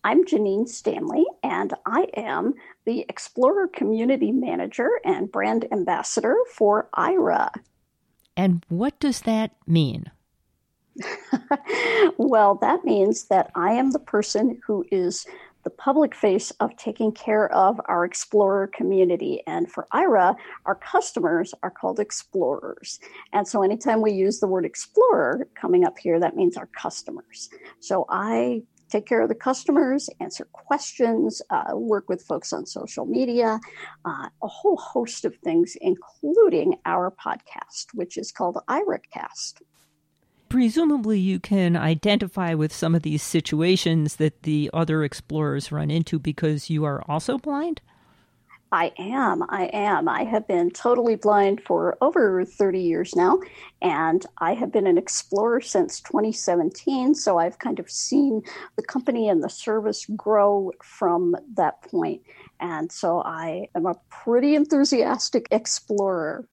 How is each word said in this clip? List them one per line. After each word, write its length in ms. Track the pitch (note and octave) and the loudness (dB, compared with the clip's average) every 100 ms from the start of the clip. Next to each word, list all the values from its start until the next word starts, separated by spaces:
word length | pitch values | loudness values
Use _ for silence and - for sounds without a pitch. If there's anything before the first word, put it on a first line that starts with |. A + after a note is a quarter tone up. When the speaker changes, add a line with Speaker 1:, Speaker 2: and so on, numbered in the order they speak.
Speaker 1:
I'm 200 | G#3 C#4 F4+ | 4 2 4
Janine 420 | G#3 G#3 G3 A#3 | 2 0 0 -4
Stanley, 560 | - A3 - - - F4 - | -4 -6 -4 -2 0 0 0
and 300 | F3 F3 - - | -6 -4 -4 -6
I 220 | - B3 F#4+ | -2 -2 -2
am 400 | - F#3 D3 G#3+ C#4 - - | -4 -4 -2 -2 -4 -12 -8
the 200 | - A#3+ - | -4 -4 -6
Explorer 580 | - - - B3+ C4+ F4 | -12 -10 2 2 2 -2
Community 640 | - G3+ A3 A#3+ C4+ G#3 | -2 -2 0 0 2 2
Manager 720 | B3+ B3 F3 F#3 - B3 A#4+ | 0 -2 -4 -4 -2 -2 0
and 260 | - - - | -2 -2 -2
Brand 360 | G3 G#3 A3+ - | -2 0 -2 -2
Ambassador 640 | A3 F3 E3+ - - A3 G#4+ B4 | -4 -2 -2 -2 -2 0 0 0
for 340 | - D4+ G#3+ - - | 2 4 4 0 -2
aira. 540 | F3 F#4 - - - - _ _ _ _ _ _ _ - | 0 2 2 0 -2 -6 _ _ _ _ _ _ _ 0
Speaker 2:
And 280 | F#3+ F3 _ | 2 0 _
what 320 | E3+ C4 - | -4 -4 -2
does 220 | C#4+ A#3+ | -2 -2
that 340 | - A3 A3 _ - | -2 -2 -2 _ 0
mean? 380 | E3 C#3 - - _ _ _ _ _ _ _ _ - | 2 2 -2 -12 _ _ _ _ _ _ _ _ -14
Speaker 1:
<laughs> 20 | - - - - - C#4+ - A#4 A#4+ A4+ G4 - | -12 -12 -6 -6 -2 -4 -2 -4 0 4 4 4
Well, 380 | D#4+ A3+ G3+ G3 | 2 6 6 4
that 280 | - F4 | 2 0
means 400 | - G#3 G3 A3+ | 2 2 2 0
that 260 | - F#3+ - | 2 2 2
I 180 | F3+ F3+ | -2 0
am 180 | A#3 C4+ | 2 2
the 80 | - | 0
person 600 | - G#3 G#3 G#3 B3 A#3 | 0 -2 0 0 0 -2
who 200 | - G3+ E3+ | -4 -4 0
is 340 | G3 F3 E3+ - - - _ | 0 0 -4 -12 -20 -20 _
the 60 | - | -12
public 440 | - C4+ C#4+ C#4+ | -4 0 2 2
face 380 | - G#3+ G3 - - | 2 2 2 -2 -4
of 160 | A3+ - | -4 -4
taking 360 | A#3 A3 A3 | -10 -2 -2
care 400 | A3 - G#3+ G#3 | -2 -2 0 2
of 280 | - F#3+ A3 - | 4 4 2 -2
our 180 | F3+ | -2
Explorer 640 | F3 - - G#3 G3 G3 G3 | -2 -4 0 4 4 2 -2
community. 760 | - F#3 F#3+ F3+ F3 - - - | -4 0 4 4 2 -2 -6 -6
And 240 | E3+ E3+ | -4 -4
for 160 | - - | -6 -4
aira, 440 | B3 F4+ G#3+ F3+ A3+ - - | 0 4 4 4 2 -10 -10
our 120 | - G3 | -6 -6
customers 760 | - G4+ A4+ - E3+ E3 - - | 0 -2 0 -2 0 0 -2 -8
are 80 | F#3 | -10
called 280 | - G#3 F#3+ | -6 -4 -4
explorers. 1000 | G#3 - - G3 C3 C#3+ - - - - - - - | -4 -8 -6 -2 -2 -2 -8 -14 -16 -18 -18 -20 -6
And 140 | G#3 G3+ | -4 -2
so 160 | G#3+ | 0
anytime 380 | G3 A3+ A#3 A3+ | 0 0 0 2
we 120 | G#3+ | 2
use 260 | G3 F#3+ G#3 | 2 0 0
the 80 | G3 | 0
word 180 | F#3 | 0
explorer 840 | F3 - - - B4 F4+ D3+ A#3 - - | -2 -8 0 4 6 6 2 0 -6 -8
coming 240 | - F3+ | 2 4
up 140 | F3+ - | 4 0
here, 220 | F3+ E3 | 0 2
that 160 | F3 E4 | 2 2
means 200 | F3 - | 0 0
our 120 | - | -14
customers. 840 | - - - - - _ - - - - - | -8 -8 -8 -14 -16 _ -20 -20 -20 -20 -20
So 260 | - F#3+ - | -4 -2 0
I 540 | - G#3 A#3 B3 A#3 - _ _ | -4 -2 0 0 -2 -8 _ _
take 160 | A3 | -4
care 160 | G#3+ A#3 | 0 0
of 80 | A3+ | 2
the 60 | |
customers, 720 | A3+ - C4 - C#4 C4 C#4 - - | 0 -2 -2 2 2 2 0 -4 -10
answer 260 | F4 - - | -12 -10 -16
questions, 920 | - - C#4+ - - A#3 A3+ A3 A3 - | -18 -4 -4 -4 0 0 2 0 -4 -4
uh, 240 | D3+ - | -4 -2
work 340 | G#3 A#3 G3+ - | -6 0 -2 -2
with 140 | F3+ | -8
folks 320 | - D#3 - | -4 -6 -6
on 100 | - | -10
social 400 | - - - - | -8 -12 -10 -8
media, 560 | - A#3+ B3+ A#3+ A3+ A3 - - - - F3 | -4 -2 0 2 0 -2 -8 -18 -18 -10 -10
uh, 220 | - - _ | -10 -12 _
a 60 | G#3+ | -12
whole 300 | - G#4 F4 | -2 0 0
host 480 | - B3+ A#3 - - | -2 -4 -4 -6 -8
of 100 | - | -6
things, 320 | - E3 F3 - | 0 0 0 -2
including 960 | - F#4 - _ D4 F#4+ G4+ D#3+ - - F3 | -2 -2 -6 _ 0 4 6 4 0 -2 -2
our 240 | F3 F3+ | -2 -2
podcast, 800 | - - - - - - - - | -6 -8 -8 -10 -18 -14 -14 -12
which 240 | A#3 F3+ - | -10 -8 -8
is 160 | - | -12
called 260 | - F3+ - - | -6 -4 -4 -4
aira 300 | C4+ G4+ - _ | -2 -2 -4 _
Cast. 480 | - - - - - _ _ _ _ _ _ _ _ _ | -14 -14 -12 -14 -16 _ _ _ _ _ _ _ _ _
Speaker 2:
Presumably 720 | B3+ A#3 C#4+ E4 C#4+ G#3+ G#3 | 2 2 4 2 2 2 2
you 180 | F#3 F#3 | 2 -2
can 380 | - G3 F3 E3+ | 0 2 4 2
identify 800 | D3+ D#3+ G#3 G3+ F#3 - F3 | 2 0 2 2 0 -4 -2
with 180 | D#3+ D#3 | 0 -2
some 220 | - E3 | -2 2
of 80 | E3 | 2
these 200 | D#3 D3+ | 2 -4
situations 920 | - E3 - D#3 E3+ F#3 E3+ D#3+ D3+ - | 0 -2 0 0 4 4 4 2 0 0
that 280 | D3+ _ | -2 _
the 260 | D#3+ D3+ D3 | -2 -2 0
other 320 | D#3+ D#3+ D#3 | -2 0 0
explorers 680 | D3 - - D3+ D3+ C#3 - | -2 -6 -8 -4 -2 -4 -4
run 200 | D3+ D3 | -4 -2
into 280 | D#3+ E3 D#3+ | 0 0 -2
because 520 | D#3+ C#3+ D#3+ D3 - | -4 -2 -2 -2 -2
you 140 | D#3 | -2
are 200 | D3+ C#3+ - | 0 -4 -4
also 300 | D#3 G3 B3+ | -4 -2 -4
blind? 460 | D4+ C#4+ E4+ D4+ _ _ _ _ _ _ _ - _ | -4 -4 -4 -6 _ _ _ _ _ _ _ -20 _
Speaker 1:
I 200 | F3 E3+ - | 0 0 -4
am. 440 | F#3 C4 A#3 E3+ - | -6 0 0 0 -2
I 200 | G3 - | -4 -2
am. 340 | G#3 G#3 E3+ E3 | -2 0 2 0
I 160 | - | -2
have 220 | A3 G#3+ G#3+ | -2 -2 0
been 240 | F3+ F3 | 0 0
totally 460 | - A#3+ B3 A#3 G#3+ | 0 2 2 2 2
blind 460 | G#3 G#3 G3 G3 - | 4 4 4 0 0
for 320 | E3+ E3+ - | 0 0 2
over 420 | C#4 E4+ G#3+ F#3 | 2 4 2 2
thirty 360 | F3+ - G3 F#3 | -2 0 0 2
years 360 | F3 E3 F3+ - | 0 0 0 2
now, 240 | - C4+ - - - _ | 4 2 0 -18 -20 _
and 460 | F3+ D3+ D#3+ F3 - - | -2 0 0 0 -2 -4
I 160 | E3+ | -2
have 160 | A3 - | -2 0
been 160 | A3 G3 | 0 4
an 120 | F3 | 2
explorer 640 | F#3+ - - G3 A3+ A#3 | 0 -8 -4 -2 0 0
since 380 | - G3 E3+ - | 0 -2 -2 -4
twenty 320 | - - A3 | -4 -2 0
seventeen, 840 | A3 - F3 D#3+ - - C4+ B3+ | -2 0 2 0 -2 -4 0 2
so 240 | D4+ G#3+ F3 | 2 2 2
I've 200 | E3+ - | 0 -4
kind 200 | A#3+ - | -6 -6
of 120 | F3 | -8
seen 520 | - - - C#4 A3 - - - - | -8 0 2 2 0 -6 -16 -10 -10
the 60 | |
company 460 | G#3 C4 B3+ A#3+ G#3+ | -6 -4 -2 0 2
and 140 | E3+ | 2
the 60 | G3+ | 0
service 580 | - - A3 G#3+ G#3 - G#3 | -8 -4 -2 -2 -6 -8 -6
grow 560 | G#3 G#3+ G3+ G3+ F#3+ - | 2 4 4 4 -2 -8
from 520 | - - F4+ E4+ F3+ - C#4 | -20 -2 0 2 2 0 -4
that 260 | G#3 D#3+ - | -2 -2 -2
point, 400 | - F3+ D#3+ D3+ _ - - _ | -6 -4 -4 -6 _ -20 -20 _
and 320 | F3 D#3 E3 | -8 -8 -8
so 300 | - F3+ E3+ | -4 -2 -2
I 460 | - D#3+ E3 F3 G#3+ | -2 -8 -8 -8 -6
am 120 | - F4+ | -4 -2
a 100 | E4+ _ | -4 _
pretty 440 | - - A#3+ C#4+ | -10 0 2 4
enthusiastic 920 | D4+ D4+ D4 C#4 B3+ - A#3+ - C4 - | 2 4 2 4 2 2 0 0 -2 0
explorer. 960 | A3 - - - G3+ G3 F3+ D#3 D#3+ - | -2 0 -8 -2 -2 0 -2 -4 -6 -14